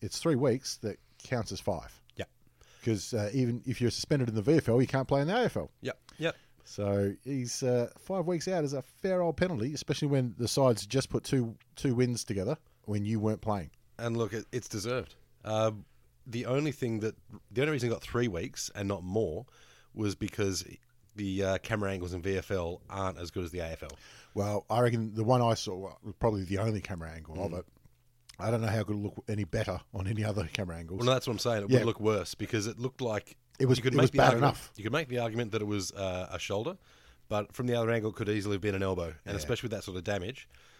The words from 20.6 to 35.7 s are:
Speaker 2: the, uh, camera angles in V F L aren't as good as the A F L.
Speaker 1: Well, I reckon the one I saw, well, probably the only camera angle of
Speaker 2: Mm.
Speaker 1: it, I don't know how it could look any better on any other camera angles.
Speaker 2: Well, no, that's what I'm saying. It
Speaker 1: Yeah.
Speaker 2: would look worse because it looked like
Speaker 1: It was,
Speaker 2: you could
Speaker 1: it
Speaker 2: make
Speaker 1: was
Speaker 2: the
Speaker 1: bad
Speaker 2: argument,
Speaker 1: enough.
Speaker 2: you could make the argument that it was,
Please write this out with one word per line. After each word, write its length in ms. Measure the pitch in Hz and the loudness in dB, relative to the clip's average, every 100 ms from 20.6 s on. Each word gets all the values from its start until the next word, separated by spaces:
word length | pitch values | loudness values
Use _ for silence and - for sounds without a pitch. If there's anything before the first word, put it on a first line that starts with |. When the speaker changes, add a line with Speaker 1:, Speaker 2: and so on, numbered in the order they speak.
| 90 - _ _ _ 107 | -8 -18 _ _ _ -6
Speaker 2:
the, 280 | 98 95 | -4 0
uh, 140 | 95 95 | 0 0
camera 340 | - 107 98 | -2 -2 -2
angles 220 | 95 87 | -2 -4
in 80 | 90 | -4
V 160 | 95 95 | -2 -2
F 140 | - | 0
L 300 | 95 85 90 - | -2 -2 -6 -10
aren't 280 | 98 95 87 | -4 -4 -4
as 140 | 85 | -8
good 120 | 98 | -6
as 80 | 85 | -6
the 80 | 87 | -6
A 60 | 82 | -6
F 120 | 80 | -8
L. 80 | - - - - - | -12 -14 -20 -20 -8
Speaker 1:
Well, 320 | 104 101 104 - | -4 0 -2 0
I 100 | 110 | 2
reckon 340 | 120 117 110 | 4 2 -2
the 120 | 107 110 | 0 4
one 160 | 127 | 6
I 140 | 117 110 | 4 2
saw, 200 | 107 92 | -2 -8
well, 400 | 95 - 107 - | -10 -12 -14 -2
probably 260 | 117 101 92 | 0 0 0
the 140 | 95 | 0
only 200 | 113 107 | 0 -2
camera 320 | - 90 80 | -4 -8 -10
angle 320 | 80 78 82 | -12 -12 -6
of 80 | 98 | -6
Speaker 2:
Mm. 80 | 87 | -6
Speaker 1:
it, 60 | - _ - _ _ _ - - | -10 _ -20 _ _ _ -20 -6
I 100 | 110 | 0
don't 120 | 117 | 0
know 60 | 110 | 2
how 120 | 110 | 0
it 80 | 101 | 0
could 80 | 104 | -2
look 280 | 104 - - | -4 -6 -6
any 160 | 104 | -4
better 380 | 95 110 107 87 - | -2 -2 -2 -4 -6
on 140 | 101 95 | -6 -2
any 160 | 107 | -2
other 240 | 107 101 82 | 0 -2 -2
camera 240 | - 90 82 | -4 -6 -6
angles. 220 | 82 98 | -8 0
Speaker 2:
Well, 60 | 120 | 4
no, 40 | |
that's 140 | 131 - | 2 0
what 60 | |
I'm 60 | 107 | -2
saying. 240 | 123 110 | 0 0
It 60 | 101 | 4
Speaker 1:
Yeah. 100 | 123 | 4
Speaker 2:
would 60 | 117 | 4
look 120 | 107 | 2
worse 340 | 107 104 85 | 2 2 -2
because 320 | - 107 110 104 | -8 -2 -2 -2
it 140 | 110 | -4
looked 220 | 127 - | -6 -4
like 340 | 120 104 - - _ - | -4 -4 -6 -20 _ 0
Speaker 1:
It 60 | 131 | 4
was, 100 | 123 | 6
Speaker 2:
you 60 | |
could 100 | 123 | 4
Speaker 1:
it 40 | 143 | 6
Speaker 2:
make 60 | |
Speaker 1:
was 80 | 131 | 6
Speaker 2:
the 60 | 139 | 8
Speaker 1:
bad 60 | 131 | 6
Speaker 2:
argument, 100 | 120 135 - | 8 4 2
Speaker 1:
enough. 160 | - - | -10 -6
Speaker 2:
you 60 | |
could 100 | 107 | -2
make 160 | 147 135 | -2 0
the 100 | 123 | -2
argument 320 | 117 110 113 | -2 -2 -2
that 100 | 110 | -2
it 40 | |
was, 260 | 104 | 0